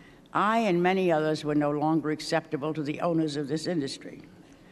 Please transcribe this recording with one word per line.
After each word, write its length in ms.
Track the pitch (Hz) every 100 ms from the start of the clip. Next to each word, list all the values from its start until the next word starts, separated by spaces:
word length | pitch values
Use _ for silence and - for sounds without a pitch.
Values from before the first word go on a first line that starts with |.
| - - -
I 260 | - 202 226
and 240 | 220 175
many 280 | 180 190 185
others 340 | 156 156 151
were 100 | 151
no 160 | 147 147
longer 400 | 147 151 160 143
acceptable 640 | 151 - 160 156 147 151
to 80 | 156
the 180 | 143 151
owners 360 | 175 165 160 143
of 120 | 139
this 180 | 156 151
industry. 560 | 175 135 - 90 - - - - - -